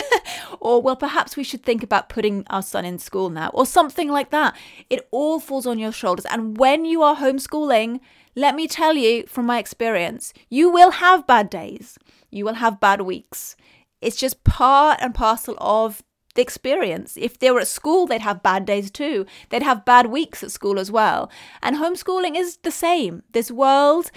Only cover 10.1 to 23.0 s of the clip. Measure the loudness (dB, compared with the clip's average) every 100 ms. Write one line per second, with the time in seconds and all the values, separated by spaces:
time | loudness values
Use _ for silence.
10.1 | -8 -14 -18 _ 2 4 10 8 8 4
11.1 | 4 4 2 2 -6 -12 -16 -18 -20 _
12.1 | _ _ -8 -6 -2 -2 2 2 2 -2
13.1 | -10 -12 -16 -16 -18 _ _ _ _ -6
14.1 | -4 -6 0 0 4 6 6 6 2 -2
15.1 | -2 0 0 -6 -6 0 0 0 -6 -20
16.1 | _ _ -2 -2 -4 -2 -2 -2 -4 -10
17.1 | -8 -8 0 2 2 -2 -4 0 2 2
18.1 | -2 -4 -2 0 0 0 -2 -4 -8 -6
19.1 | -4 -6 -14 -8 -2 -2 0 4 6 4
20.1 | 0 -6 -10 -14 -6 -4 -2 -2 0 0
21.1 | 0 -4 -12 -20 -8 -4 -2 -2 -4 -4
22.1 | -2 -2 -4 -6 -6 -8 -4 0 0